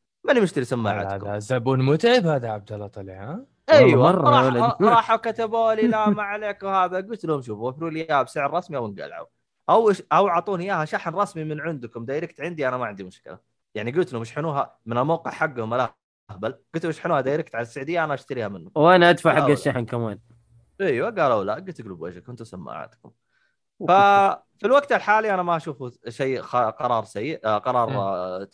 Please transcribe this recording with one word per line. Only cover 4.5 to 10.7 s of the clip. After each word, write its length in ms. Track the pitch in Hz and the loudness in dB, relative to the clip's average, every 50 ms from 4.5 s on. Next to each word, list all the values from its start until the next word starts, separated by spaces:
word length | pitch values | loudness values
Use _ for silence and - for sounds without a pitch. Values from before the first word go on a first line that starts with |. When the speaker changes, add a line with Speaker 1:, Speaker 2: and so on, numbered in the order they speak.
| 127 120 - - - - | 4 2 2 2 2 2
Speaker 3:
ولد. 0 | |
<laughs> 120 | 180 220 240 | 4 4 6
Speaker 1:
راحوا 240 | 226 220 - 226 226 | 4 4 4 0 0
كتبوا 560 | - 233 220 226 226 220 214 226 226 226 220 | 0 -2 -4 -4 -4 -2 0 0 2 2 2
لي: 140 | 214 220 247 | 2 2 2
"لا، 220 | 220 214 214 214 | 2 2 2 2
ما 140 | 202 214 208 | 0 0 -2
عليك" 400 | 202 202 214 214 208 202 - 196 | -6 -6 -6 -6 -8 -8 -8 -6
وهذا. 340 | 196 196 190 185 180 180 185 | -2 0 0 0 0 -2 -4
قلت 280 | 190 202 233 202 - | -6 -8 -10 -8 -4
لهم: 160 | 160 156 143 | -4 -4 -4
"شوفوا، 280 | 123 120 107 104 113 127 | -4 -8 -10 -8 -6 -8
وفروا 200 | 131 147 165 165 | -8 -8 -8 -8
لي 120 | 156 160 | -6 -6
إياه 200 | 160 160 151 139 | -4 0 0 0
بسعر 320 | 127 - - 156 139 143 147 | 0 -2 -4 -4 -4 -2 -2
رسمي"، 240 | 170 175 - 156 135 | -4 -6 -6 -6 -6
وانقلعوا. 500 | 117 107 101 90 71 71 82 82 85 - _ _ _ _ _ _ _ - | -6 -8 -8 -10 -14 -14 -14 -16 -18 -18 _ _ _ _ _ _ _ 2
أو 240 | 165 220 233 214 190 | 2 4 4 4 2
إش-، 80 | 180 - - | 0 -2 0
أو 160 | 151 165 196 202 | 2 2 2 2
أعطوني 360 | 170 170 170 - 196 175 175 | 0 -2 -2 -4 -6 -6 -4
إياها 220 | 196 | -4